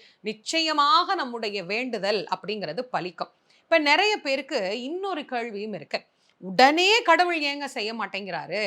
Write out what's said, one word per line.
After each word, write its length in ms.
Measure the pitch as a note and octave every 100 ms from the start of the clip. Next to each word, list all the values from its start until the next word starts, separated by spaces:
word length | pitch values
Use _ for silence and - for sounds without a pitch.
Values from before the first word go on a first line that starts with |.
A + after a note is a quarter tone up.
| - _
நிச்சயமாக 920 | A3 G#3+ - E4 D#4+ D4+ C#4+ D#4+ F4+
நம்முடைய 480 | F4+ C4 A#3 A3 G3+
வேண்டுதல் 640 | E3+ G#3+ B3+ A3+ G3 G#3+ -
அப்படிங்கிறது 540 | F#3 F3+ G#3+ E3 E3+ E3+
பலிக்கும். 380 | E3 F3+ - - _ _ _
இப்ப 160 | - E4
நிறைய 380 | D4 D4+ G#4 G#4
பேருக்கு 640 | D4 C4+ C#4 C#4+ F#3 A3+
இன்னொரு 420 | B3+ F4+ G4 D#4+
கேள்வியும் 480 | - B3 A#3+ G3+ G#3+
இருக்கு, 280 | F#3 D3+ - - _ _ _
"உடனே 480 | F3+ F#3 C4 D#4+ F#4 A4+
கடவுள் 380 | F4+ E4 F4+ E4
ஏங்க 240 | D4 C#4+
செய்ய 300 | C#4 C4+ G#3+
மாட்டேங்கிறாரு?" 680 | A3+ G3 G3 G3 E3 C#3+ F#3+